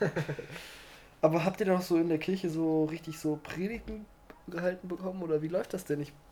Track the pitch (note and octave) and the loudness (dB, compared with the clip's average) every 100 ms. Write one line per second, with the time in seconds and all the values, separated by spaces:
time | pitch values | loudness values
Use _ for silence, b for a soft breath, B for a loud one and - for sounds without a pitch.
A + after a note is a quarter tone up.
0 | F3 E3+ - C#3+ - - - - - - | 0 0 -2 -4 -8 -12 -14 -16 -18 -20
1 | - - D#3 D#3+ F3 F#3 G3 F3+ F3+ E3+ | -20 4 4 6 2 2 4 4 4 4
2 | E3+ D#3 E3+ F#3+ E3+ D#3 D#3+ D#3 D#3 D#3+ | 4 2 2 0 0 0 2 4 2 0
3 | D#3+ D3+ D#3 D3+ - D#3 G3 A3+ - A3 | -8 -4 -2 -2 -4 -4 -4 -4 -8 -10
4 | G#3+ - - - - E3+ F3+ F#3 F#3 F3+ | -12 -20 -20 -18 -10 -2 -2 -2 -6 -6
5 | F#3 F#3 E3 D#3 D#3+ F3+ - F#3 - D3 | -4 -4 0 0 2 -2 -2 -4 -2 -4
6 | D3 - - | -4 -10 -18